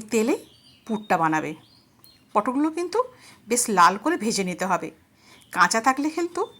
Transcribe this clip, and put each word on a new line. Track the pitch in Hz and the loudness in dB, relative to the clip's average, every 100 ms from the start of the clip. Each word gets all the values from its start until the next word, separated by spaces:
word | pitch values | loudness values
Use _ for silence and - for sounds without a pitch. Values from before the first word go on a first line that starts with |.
| 214 | -2
তেলে | 226 226 392 - _ _ _ | 0 2 0 -4 _ _ _
পুরটা | - 214 - 180 | -8 -6 -2 0
বানাবে। | 160 156 147 - - _ _ _ - _ _ 214 | 2 0 -4 -10 -18 _ _ _ -20 _ _ -2
পটলগুলো | 214 262 311 | 0 0 -2
কিন্তু | 320 349 427 508 - - - - | -2 -4 -2 -2 -6 -20 -16 -4
বেশ | 240 - | -2 0
লাল | 190 175 196 | 6 6 4
করে | 302 349 | -2 -2
ভেজে | 214 202 | -2 -2
নিতে | 185 175 185 | -4 -4 -2
হবে, | 170 165 - _ _ - - _ | -2 -4 -16 _ _ -20 -20 _
কাঁচা | 180 180 226 | 2 2 2
থাকলে | 247 262 302 | 2 0 -2
কিন্তু | 339 339 349 480 - | -4 -6 -4 -8 -10